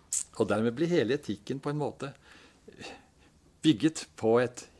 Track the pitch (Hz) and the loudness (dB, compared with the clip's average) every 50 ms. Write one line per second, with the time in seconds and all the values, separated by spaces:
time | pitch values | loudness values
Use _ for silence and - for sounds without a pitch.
0 | _ - - - - - - - 110 92 101 107 113 120 117 135 170 165 175 156 | _ -8 -6 -6 -6 -8 -2 -2 0 2 2 2 2 0 0 0 -2 2 2 2
1 | 110 107 139 151 - - 98 - - - 127 143 - 147 143 147 143 113 - - | 2 2 0 -2 -2 -6 -8 -8 -6 -8 -8 -6 -4 -4 -4 -2 -4 -4 -6 -8
2 | 135 143 - - _ - - - - - _ _ _ - - - - - - - | -12 -12 -12 -16 _ -20 -20 -20 -20 -20 _ _ _ -20 -20 -16 -16 -16 -16 -18
3 | _ _ _ _ _ _ _ _ _ _ _ _ - 156 127 98 143 156 156 - | _ _ _ _ _ _ _ _ _ _ _ _ 2 2 2 4 2 0 0 -2
4 | - - _ - 113 110 117 123 123 117 - - - - _ | -14 -14 _ -2 2 4 4 4 4 2 -4 -10 -18 -20 _